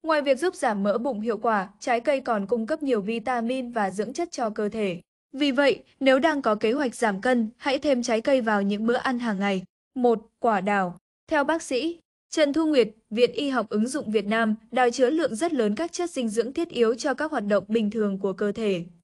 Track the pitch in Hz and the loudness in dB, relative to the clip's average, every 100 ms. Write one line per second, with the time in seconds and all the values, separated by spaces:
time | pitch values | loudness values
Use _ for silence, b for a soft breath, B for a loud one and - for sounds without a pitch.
0 | 320 311 285 262 349 - 262 208 202 196 | 2 2 2 2 0 0 -2 0 0 0
1 | 262 214 220 214 240 214 185 _ - 240 | -2 -2 -4 -2 0 0 -2 _ -2 0
2 | 240 277 269 214 190 240 220 311 277 226 | 0 -2 0 -2 0 -2 -2 -4 0 0
3 | 196 233 233 247 226 262 240 233 196 185 | -2 -4 -2 -2 -2 -4 -4 -2 -2 -2
4 | 214 277 339 - 226 214 208 220 202 170 | -6 -4 -6 -4 -4 -2 -4 -2 -4 -4
5 | _ _ _ 262 294 254 277 - b b | _ _ _ -2 0 4 2 2 b b
6 | 269 262 320 294 247 214 220 269 269 - | 4 4 4 2 0 0 0 0 -2 0
7 | 226 190 254 247 220 - 294 285 302 247 | -2 0 0 2 0 -4 -2 0 2 0
8 | 240 220 254 269 220 208 196 202 220 240 | 0 0 2 2 4 2 0 0 0 0
9 | - 240 240 196 202 190 190 _ _ 262 | 0 -2 -2 -2 0 -2 -6 _ _ 0
10 | 240 226 - _ 240 208 190 202 180 175 | 2 2 -2 _ 2 2 2 0 0 -4
11 | _ _ - 311 285 330 - 254 320 339 | _ _ -2 0 2 0 -2 -2 -2 -6
12 | _ _ _ - 294 294 320 285 214 - | _ _ _ 2 2 2 4 4 2 -2
13 | _ 214 240 - 285 254 226 214 233 294 | _ 0 2 2 -2 -2 -2 -2 0 -2
14 | 208 214 196 220 220 214 _ 233 247 247 | -2 -2 0 0 0 -2 _ 2 2 4
15 | 247 311 302 220 339 285 214 220 339 - | 2 2 -2 -2 -2 0 0 0 -4 -4
16 | 349 277 226 208 226 285 339 - 220 233 | -4 -4 -2 -2 -2 -4 -4 0 0 2
17 | 294 254 311 285 202 208 190 226 208 226 | -2 -2 -2 -4 0 0 2 0 0 0
18 | 208 190 196 190 208 208 214 180 170 - | -2 0 -4 -2 -4 -2 -2 -2 -6 -16